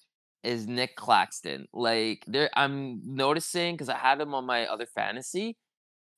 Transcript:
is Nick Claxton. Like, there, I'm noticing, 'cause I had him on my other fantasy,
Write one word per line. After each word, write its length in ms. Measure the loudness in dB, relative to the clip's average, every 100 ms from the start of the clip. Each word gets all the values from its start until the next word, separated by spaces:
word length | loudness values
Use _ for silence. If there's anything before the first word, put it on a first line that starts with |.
| _ _ _ _
is 240 | -4 -4 -2
Nick 300 | -2 -4 -4
Claxton. 720 | 4 6 4 -4 -8 -8 -10
Like, 520 | -2 2 2 0 -2 -2
there, 240 | 0 2
I'm 460 | 4 2 0 -6 -8
noticing, 720 | -8 0 2 2 -2 -2 -2 -2
'cause 120 | -4
I 80 | 2
had 240 | 2 2
him 140 | 0
on 120 | -4 0
my 200 | 0 0
other 200 | -4 -4
fantasy, 680 | -2 -2 -4 -6 -4 -4 -8 _ _ _ _ _